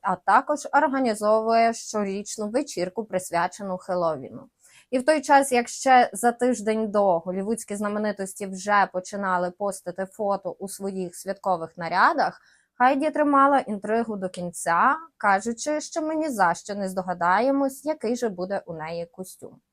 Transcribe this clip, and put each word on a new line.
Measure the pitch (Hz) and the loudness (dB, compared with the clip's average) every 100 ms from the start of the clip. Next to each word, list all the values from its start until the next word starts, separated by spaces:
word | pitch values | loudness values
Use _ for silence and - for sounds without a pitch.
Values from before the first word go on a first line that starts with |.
а | 196 180 | -4 -2
також | - 214 269 294 - | 4 2 4 -4 0
організовує | 285 294 269 254 208 208 220 220 226 233 | 2 2 2 0 0 2 2 4 4 4
щорічну | 226 - 214 202 196 202 - 208 | 0 -6 -4 -4 -4 -8 -8 -4
вечірку, | 240 294 - 180 202 214 | -4 -4 -4 -4 -4 -4
присвячену | 185 180 170 180 - 202 185 | -4 -2 -2 -2 -4 -8 -8
Хеллоуіну. | - 180 170 151 127 110 - _ _ - _ | -4 -2 -2 -2 -8 -16 -18 _ _ -20 _
І | 262 | -2
в | 254 | 2
той | 311 | 0
час, | 294 277 277 | 4 4 6
як | 247 240 | 0 -2
ще | - 269 254 240 | -2 4 6 6
за | 202 240 | 2 0
тиждень | 240 247 220 208 220 220 | 2 0 0 0 -2 0
до | 208 196 165 | 2 4 2
голівудські | 180 185 196 226 - 202 | 0 -6 -4 -6 -6 -6
знаменитості | 208 208 214 202 190 - 196 | -4 -2 -4 -4 -8 -8 -10
вже | 190 196 208 190 | -8 0 2 2
починали | 185 185 202 196 180 180 | -2 -8 -6 -2 0 -2
постити | 180 202 190 - 175 190 | -4 -6 -6 -10 -8 -8
фото | - 202 196 - - | -4 -2 -2 -4 -10
у | 196 | -12
своїх | - 196 190 180 - | -8 -6 -6 -8 -8
святкових | 190 190 196 175 160 - | -10 -6 -2 -2 -4 -8
нарядах, | 170 175 247 330 175 - _ _ _ _ | -4 4 4 4 0 -2 _ _ _ _
Хайді | 254 277 302 | 4 4 0
тримала | 302 294 277 277 277 | 2 4 6 6 4
інтригу | 262 208 208 226 226 208 | 2 -6 -2 -2 0 -4
до | 185 | -6
кінця, | 185 175 - 175 170 233 311 320 _ | -6 -8 -6 0 4 4 2 -4 _
кажучи, | 208 196 214 233 294 302 | 2 2 0 -6 -4 -4
що | 294 339 | -4 -6
ми | 311 311 | -4 -2
ні | 311 | -2
за | 226 180 | 2 2
що | 170 - 202 | 2 -4 -6
не | 190 | -4
здогадаємось, | 190 185 180 175 190 254 277 277 269 294 | -4 -6 -2 2 4 2 2 0 -4 -8
який | 311 220 240 | -4 -2 -2
же | 233 | -4
буде | 175 185 196 - | -4 -6 -6 -6
у | |
неї | 165 156 170 170 | -10 -8 -8 -10
костюм. | - 190 - - - _ | -12 -16 -16 -20 -20 _